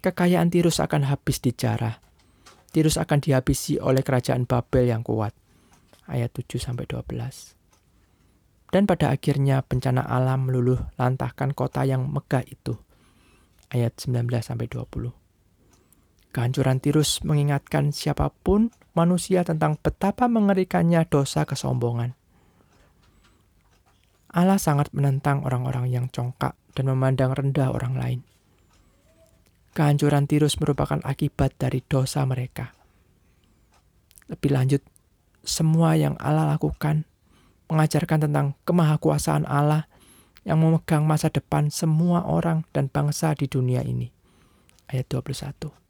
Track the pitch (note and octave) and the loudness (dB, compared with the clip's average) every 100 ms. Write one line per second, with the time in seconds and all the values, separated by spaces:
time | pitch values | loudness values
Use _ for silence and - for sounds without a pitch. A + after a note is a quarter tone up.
0 | F#3 - F3+ F3+ E3+ F3 E3+ - - D3+ | -2 2 2 4 4 4 2 0 0 0
1 | C#3 C#3+ - - B2+ - A#2+ G#2+ A2+ A2+ | 0 0 -2 -2 -2 0 -2 -2 -4 -6
2 | _ _ _ _ - - _ D#3+ D#3 - | _ _ _ _ -20 -20 _ 0 2 0
3 | D#3+ D3 C#3+ C3 - C3+ - D3 - C3+ | 0 0 2 0 2 -2 -2 -2 0 0
4 | C3 B2+ - B2+ B2 B2 - C3 B2 A2+ | 2 0 0 -2 0 -2 0 0 2 0
5 | A#2 A2 G#2 _ _ _ _ _ _ _ | -2 -2 -4 _ _ _ _ _ _ _
6 | - C3 A#2 - - B2 - B2 - A#2+ | -8 -6 -4 -8 -8 -8 -6 -8 -8 -10
7 | - A#2+ B2 - - _ _ _ _ _ | -8 -8 -8 -12 -20 _ _ _ _ _
8 | _ _ _ _ _ _ _ F3+ G3+ F3 | _ _ _ _ _ _ _ 2 2 2
9 | D3 C#3 - C#3 C#3 C3+ - B2+ B2+ B2+ | 2 0 0 0 2 0 0 -2 0 -2
10 | B2 B2+ C3 C3 C3 B2+ A#2+ B2 - - | 0 0 0 0 -2 0 0 0 -4 -4
11 | B2+ C3 B2 - C3+ C#3+ C3 C3+ C3+ C3 | -2 -2 -6 -4 -6 -4 -4 -2 -2 -2
12 | C3 C#3+ - C3 - - - A#2+ - _ | -2 -6 -2 -4 -4 -10 -8 -8 -12 _
13 | _ _ _ _ _ _ _ B2 A#2 - | _ _ _ _ _ _ _ -2 -2 -4
14 | - B2 A#2+ A#2+ - A#2+ A#2 A#2+ A#2 - | -4 -2 -2 -4 -4 -8 -6 -8 -8 -8
15 | A#2+ - _ _ _ _ _ _ _ _ | -8 -12 _ _ _ _ _ _ _ _
16 | _ _ _ - A#2+ C3 C3 C3 D3 D3 | _ _ _ -4 -2 0 0 2 2 2
17 | C#3+ - D3+ D3+ D3 C#3 - D3+ D3 - | 2 -2 0 0 2 -2 -2 0 0 -2
18 | D3 D3 D3 _ - G3+ A3+ _ _ - | -4 -2 -2 _ 0 2 2 _ _ 2
19 | E3 F3+ - F#3 E3+ D#3+ D#3 D3+ - - | 2 2 2 0 0 0 0 0 -4 0
20 | G3 - B3 A3+ G3+ F#3+ F#3 F3+ E3 E3+ | -2 0 0 2 2 2 0 2 4 4
21 | E3 D3 C#3 - D3+ C#3 C3+ B2+ A#2+ A#2 | 4 2 2 -2 -2 -4 -2 -2 -2 -2
22 | A#2+ - _ _ _ _ _ _ _ _ | -4 -8 _ _ _ _ _ _ _ _
23 | _ _ _ _ _ _ _ _ _ _ | _ _ _ _ _ _ _ _ _ _
24 | _ _ _ E3+ F#3 G3 - C#3+ C#3+ C#3+ | _ _ _ 0 2 4 2 2 0 0
25 | C#3 C3+ D3 C#3 C#3 B2+ B2+ B2+ B2+ B2 | 0 0 0 -2 -2 -2 -2 -2 -2 -2
26 | B2+ - B2 - C3+ - _ - C3+ C3 | -4 -4 -6 -4 -6 -6 _ -4 -2 0
27 | C3 C3 C3 C3 C#3 C3+ B2+ - B2 B2+ | 0 2 0 0 -2 0 0 0 -4 -4
28 | B2 B2 - _ _ _ _ _ _ _ | -4 -6 -8 _ _ _ _ _ _ _
29 | _ _ _ _ _ _ _ - D3 C#3+ | _ _ _ _ _ _ _ 0 2 4
30 | D3 C#3+ C#3+ D3+ D3 - D3+ C#3+ C#3 D3 | 2 2 2 2 2 2 -2 0 -2 -2
31 | - C3+ C#3+ - C3+ _ B2+ C3 - C#3 | -4 -4 -4 0 -2 _ -4 -4 -2 -2
32 | C3 D3 C3+ B2+ B2+ - B2 _ _ _ | 0 -2 -2 -2 -6 -10 -12 _ _ _
33 | _ _ _ _ _ _ _ _ _ _ | _ _ _ _ _ _ _ _ _ _
34 | _ - - - C#3 C#3 C3 C#3 _ _ | _ -20 -16 -4 0 0 2 0 _ _
35 | _ _ _ _ - - D#3+ D#3+ E3 D#3+ | _ _ _ _ -10 -2 2 4 4 2
36 | D3 C#3 - D#3 D#3 D3+ D3+ - D3+ D#3 | 0 -2 -2 0 0 0 -2 -2 -2 -2
37 | - _ _ _ _ _ _ D#3 D#3 D3+ | -4 _ _ _ _ _ _ 0 2 0
38 | E3 D#3 D3+ C#3+ C#3+ - - F3 D#3 D3+ | 0 0 2 0 0 -4 0 2 4 2
39 | D#3+ D3 - D3+ D#3+ C#3+ D3 D3+ - _ | 2 0 0 -2 0 0 2 0 -2 _
40 | _ _ _ - - D#3+ D#3+ D#3+ - D#3 | _ _ _ -16 -2 2 4 2 2 2
41 | D#3 D#3 D#3+ C#3 - D3 D3 - D#3+ D#3 | 2 2 0 -2 -2 0 0 0 0 2
42 | F3 F3 F3 E3 E3 D#3+ D#3+ D3 C#3 D3 | 2 2 0 -2 0 -2 -2 -4 -2 -2
43 | D3 D3 D#3+ D3 C#3 C3 B2+ B2 B2+ B2 | -2 -2 -2 -2 -2 0 0 0 -2 -4
44 | A#2+ _ _ _ _ _ _ _ - B2+ | -6 _ _ _ _ _ _ _ -8 -6
45 | - C3 C3 C3+ C#3 - D3+ - | -4 -6 -6 -8 -10 -10 -12 -12